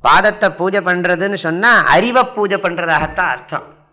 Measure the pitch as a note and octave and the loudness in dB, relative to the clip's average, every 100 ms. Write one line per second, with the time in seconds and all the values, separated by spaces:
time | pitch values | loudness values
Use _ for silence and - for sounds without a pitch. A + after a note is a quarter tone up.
0 | C3 D#3+ G3+ G3+ G3+ D#3 F3+ G3 F3+ F3+ | 4 4 2 0 -2 -2 -2 -2 -2 -2
1 | F3+ F3 G3 G3+ E3+ E3 A3+ A3 C#3 D3+ | 0 -2 -2 -4 -4 -2 2 2 4 2
2 | A3+ B3 B3 - G3+ G3 F#3+ E3+ E3+ D3+ | 4 2 0 -2 -2 -2 -4 -4 -2 -2
3 | D3+ - F3 B2+ - D3+ - _ _ | -2 -4 -4 -4 -8 -12 -12 _ _